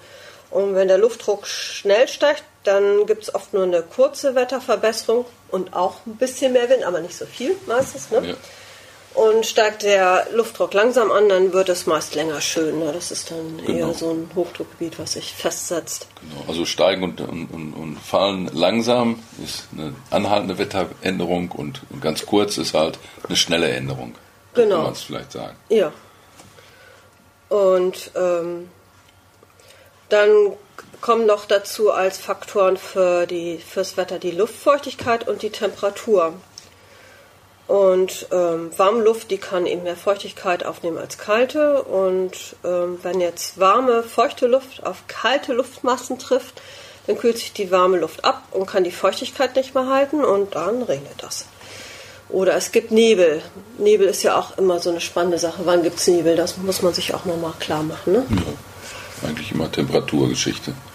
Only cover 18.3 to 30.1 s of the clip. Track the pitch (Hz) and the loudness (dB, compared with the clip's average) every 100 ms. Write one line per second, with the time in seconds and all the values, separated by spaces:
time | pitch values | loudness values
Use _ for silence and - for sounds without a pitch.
18.3 | 95 87 73 87 113 117 123 117 117 - | -2 -4 0 2 2 2 2 2 -2 -10
19.3 | - 78 - - - 78 67 - - 101 | -14 -12 -12 -12 -12 -12 -12 -4 -2 0
20.3 | 104 95 90 101 98 87 - 95 92 87 | 0 0 -4 -4 -2 -4 -4 -4 -2 -2
21.3 | 90 87 - 73 71 - 69 80 78 - | -2 -2 -6 -10 -10 -16 -6 -4 -4 0
22.3 | 104 101 - 80 80 78 - - - - | 2 2 -2 -2 0 0 -2 -14 -16 -4
23.3 | 90 - 82 82 64 67 67 60 58 - | -2 0 2 2 0 -4 -8 -10 -16 -20
24.3 | _ _ - 220 180 143 - - - - | _ _ 2 2 2 -2 -6 -10 -12 -10
25.3 | - 57 - _ 220 160 - - _ _ | -12 -12 -14 _ 0 0 -4 -20 _ _
26.3 | - - - - - - - _ _ _ | -20 -20 -20 -20 -20 -20 -20 _ _ _
27.3 | _ _ 208 196 185 180 185 - - 180 | _ _ 2 4 4 2 -4 -8 -2 -2
28.3 | 175 170 175 180 - _ _ _ _ _ | -2 -4 -8 -12 -20 _ _ _ _ _
29.3 | _ _ _ - - _ _ _ | _ _ _ -20 -20 _ _ _